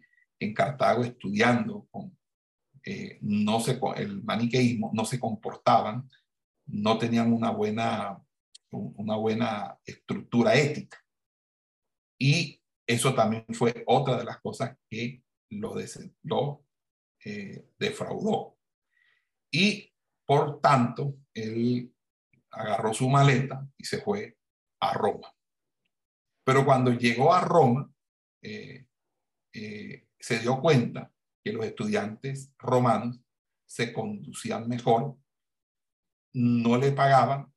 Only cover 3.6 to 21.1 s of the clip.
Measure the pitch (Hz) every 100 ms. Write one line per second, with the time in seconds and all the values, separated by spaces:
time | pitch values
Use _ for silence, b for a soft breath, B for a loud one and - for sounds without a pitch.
3.6 | - 123 - - 104 98 107 107 120 127
4.6 | 123 117 107 110 107 123 120 107 - -
5.6 | - 117 107 120 - b b _ _ _
6.6 | - 104 107 113 117 117 117 117 113 104
7.6 | 107 107 113 110 98 95 - _ _ -
8.6 | _ - 104 - 107 110 113 110 117 104
9.6 | 98 - - - - - - 120 214 151
10.6 | 147 - - - _ _ _ _ _ _
11.6 | _ _ _ _ _ - 143 165 - -
12.6 | _ _ - 120 135 123 107 113 - 113
13.6 | 117 - - 120 135 117 113 - - -
14.6 | 123 - _ 110 120 - _ _ _ 104
15.6 | 107 101 98 - - - - - 143 -
16.6 | _ _ _ _ _ _ 107 104 98 -
17.6 | - - 101 - - - 214 - - _
18.6 | _ _ _ _ _ _ _ _ _ 151
19.6 | 202 196 - _ _ _ - 143 151 -
20.6 | 160 131 120 - 139